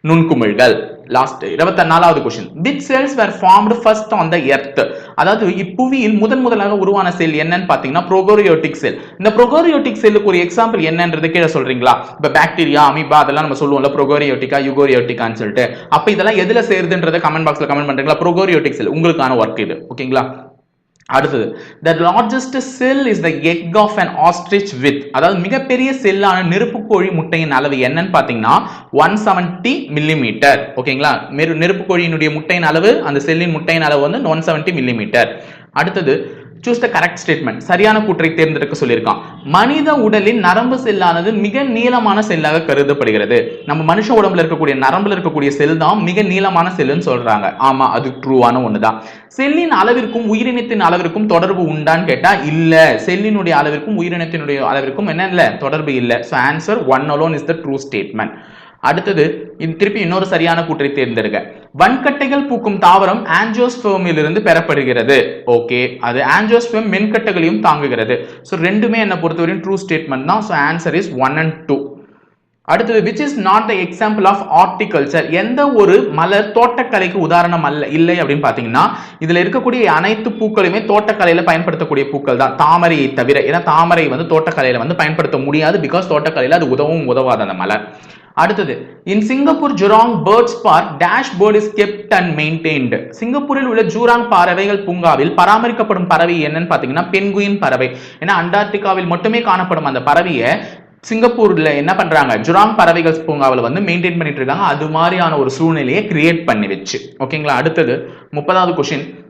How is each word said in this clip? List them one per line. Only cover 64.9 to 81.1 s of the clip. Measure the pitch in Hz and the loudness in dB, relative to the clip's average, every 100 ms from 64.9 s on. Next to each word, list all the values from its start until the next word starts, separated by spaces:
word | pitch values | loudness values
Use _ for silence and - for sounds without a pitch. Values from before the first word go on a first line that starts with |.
| 123 113 139 - - - | 0 4 4 2 -4 0
ஓகே, | 120 - 123 127 - | 0 2 -2 -2 -4
அது | 117 120 | -4 -2
angiosperm | 131 165 214 233 233 220 220 | 2 2 2 0 0 -4 -2
மென்கட்டைகளையும் | 190 214 220 214 185 165 107 | -2 0 -2 -2 0 0 2
தாங்குகிறது. | 170 147 143 120 110 120 - - | 0 0 0 -2 -2 -2 -4 -18
So, | - 185 | -10 -2
ரெண்டுமே | 170 208 220 226 | 0 0 0 0
என்னை | 208 180 | -2 -2
பொறுத்தவரையும் | 165 160 170 190 | -4 -2 -2 -2
ட்ரூ | 185 196 - | -4 -6 -2
ஸ்டேட்மெண்ட் | 160 - 131 | -4 -4 -6
தான். | 143 208 | -2 -2
So, | 214 160 | 0 -2
answer | 143 165 165 139 | 0 -2 -2 -2
is | - 127 | -4 -2
one | 131 151 | -2 0
and | 160 - - | -2 -4 -4
two. | 139 - - - _ _ _ _ _ | -4 -4 -14 -20 _ _ _ _ _
அடுத்தது, | - 180 226 226 208 | -2 0 2 2 0
which | 208 | -2
is | - 240 | -4 -2
not | 190 208 220 | 2 2 2
the | |
example | 190 175 - 214 208 | -2 -4 -2 -2 2
of | 190 202 | 2 2
horticulture? | - 156 185 - 202 160 139 165 147 | 0 2 2 0 -2 -2 0 -2 0
எந்த | 170 208 254 285 | -2 -2 0 2
ஒரு | 240 190 - - | 4 6 4 2
மலர் | 151 175 202 214 | -2 0 0 0
தோட்டக்கலைக்கு | 233 240 - 254 214 185 | 2 2 0 -2 -2 -2
உதாரணம் | 190 160 175 175 170 | -2 2 2 2 0
அல்ல, | 147 147 139 | -2 -2 -4
இல்லை | 151 170 175 | 2 2 2
அப்படின்னு | 143 143 143 | 0 0 0
பாத்தீங்கன்னா, | 135 117 123 196 - - - | -2 0 2 2 -2 -14 -8
இதுல | 160 175 | -2 0
இருக்கக்கூடிய | 180 175 247 247 | 0 0 -2 0
அனைத்து | 208 156 190 220 226 | 2 2 0 -2 -4
பூக்களுமே | 214 220 214 185 202 | -4 -2 0 0 0
தோட்டக்கலையில | 214 208 214 | 0 0 2